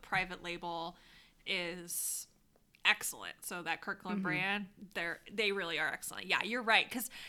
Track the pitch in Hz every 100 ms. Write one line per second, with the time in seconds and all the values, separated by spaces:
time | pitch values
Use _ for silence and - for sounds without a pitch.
0 | - 190 180 185 175 170 175 170 165 175
1 | - - - _ - 185 175 175 175 -
2 | - - - _ _ _ _ _ 190 208
3 | - 123 92 - - 180 165 160 - 196
4 | 185 202 185 180 190 208 196 - 185 196
5 | 170 - - 202 208 196 170 156 151 -
6 | - 196 185 175 208 240 226 208 - 262
7 | - -